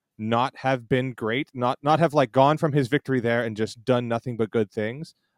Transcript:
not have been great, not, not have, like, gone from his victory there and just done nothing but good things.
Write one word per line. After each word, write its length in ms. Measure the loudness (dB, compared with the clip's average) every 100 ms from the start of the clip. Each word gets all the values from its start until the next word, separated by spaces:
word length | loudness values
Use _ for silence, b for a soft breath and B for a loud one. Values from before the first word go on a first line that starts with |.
| _ -10
not 360 | 0 2 0 -2
have 280 | -2 -2 0
been 260 | -2 -2
great, 380 | -4 -4 -4 -6
not, 240 | -4 -2 0
not 160 | 0 2
have, 140 | 2
like, 180 | 2 2
gone 280 | 4 4 4
from 140 | 0
his 160 | 0 0
victory 320 | -2 0 -2
there 220 | 0 0
and 140 | -2 -4
just 280 | -6 -4 0
done 200 | 0 0
nothing 300 | -4 -4 -4
but 140 | -2
good 200 | -2 -2
things. 440 | -4 -6 -8 -14 _ _